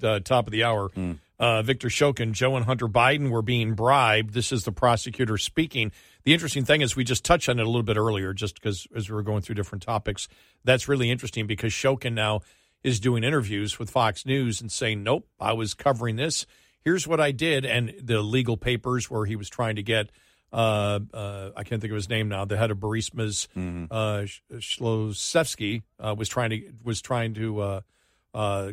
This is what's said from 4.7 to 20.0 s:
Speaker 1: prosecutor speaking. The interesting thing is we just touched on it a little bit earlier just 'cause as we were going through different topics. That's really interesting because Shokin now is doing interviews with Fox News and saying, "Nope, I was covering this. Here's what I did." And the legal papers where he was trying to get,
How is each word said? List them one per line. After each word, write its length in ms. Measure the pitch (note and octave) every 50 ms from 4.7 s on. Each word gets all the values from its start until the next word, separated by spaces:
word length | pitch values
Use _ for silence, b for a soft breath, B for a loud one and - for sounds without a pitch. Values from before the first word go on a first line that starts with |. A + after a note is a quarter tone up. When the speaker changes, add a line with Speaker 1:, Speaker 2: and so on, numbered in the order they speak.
Speaker 1:
prosecutor 680 | G2 - B2+ B2 A#2 A2 - B2 A2+ - B2+ G#2+ G#2+ F#2+
speaking. 540 | - - - D#3+ E3 C#3+ - B2+ A2 G#2 b b b b b b b
The 100 | C3 D#3
interesting 320 | E3+ E3 C#3+ - C#3+ B2
thing 160 | A2+ D3+ D3+
is 120 | C#3+ A#2+ -
we 100 | C3+ B2+
just 200 | A#2 B2+ - -
touched 240 | - F3 E3 - -
on 100 | B2 A#2+
it 40 |
a 40 | A2
little 160 | A2+ A#2 A#2+
bit 140 | A2+ A2+ G#2+
earlier 380 | G#2+ G#2+ A2+ G#2+ G2 F#2+ F#2+ G2
just 260 | G2 G#2+ G2+ - -
'cause 260 | - A2 G2 F2+ - - -
as 140 | A#2 G#2 G2
we 60 | A2
were 60 | G#2+
going 180 | G#2 G#2+ G#2+ G#2
through 140 | - - A#2
different 280 | G#2 F#2 - - G2
topics. 460 | - - A2+ G#2+ - A2 G2+ - - b b b b b b b
That's 260 | - B2+ C3 B2 - -
really 220 | C#3+ C3+ B2 A#2
interesting 360 | B2 B2 - A#2 - A#2 G#2+
because 260 | G#2 G#2+ - - A2
Shokin 400 | - - - C3+ C3+ B2+ - B2
now 300 | A#2 A2 G#2+ G#2+ G#2+ G#2 b b b b b b b b -
is 160 | A#2+ B2 G2+
doing 240 | G2+ B2+ A#2+ A#2 A2
interviews 540 | C3 D#3 C#3+ A2+ G2 G#2+ G2+ G#2 G#2 - -
with 100 | - -
Fox 380 | - B2+ A#2 A2 G2+ - -
News 340 | C3 C3+ C#3 B2+ A#2 G#2 -
and 100 | A#2 A2
saying, 320 | - - C3 A2+ A2 G2+
"Nope, 240 | G2+ A2 C3+ F3 - _ _ -
I 140 | G2+ G#2+ A2+
was 180 | A2+ A2+ G2+
covering 440 | - - - C#3+ C3 A2 A#2+ A#2 A2
this. 280 | A#2 C#3+ E3 - - - b b b b b b b -
Here's 220 | D#3 F3+ F3+ - D#3+
what 100 | E3 D#3
I 120 | D3+ D3
did." 320 | C3+ A2+ D#3 E3 D3+ C3+ C3
And 300 | B2 A2+ B2 A#2 A2 - -
the 220 | - A#2 A#2 G#2+
legal 380 | G#2 G#2 A#2+ C3 B2 A#2+ A2+ -
papers 520 | - B2 B2 A2 - B2+ B2+ B2 A2 -
where 140 | C3 A2 G#2+
he 120 | G#2 A2+
was 120 | G2+ G2+ -
trying 280 | - - A#2+ A2+ G#2+
to 60 | G#2
get, 280 | G2+ A2 A2+ A2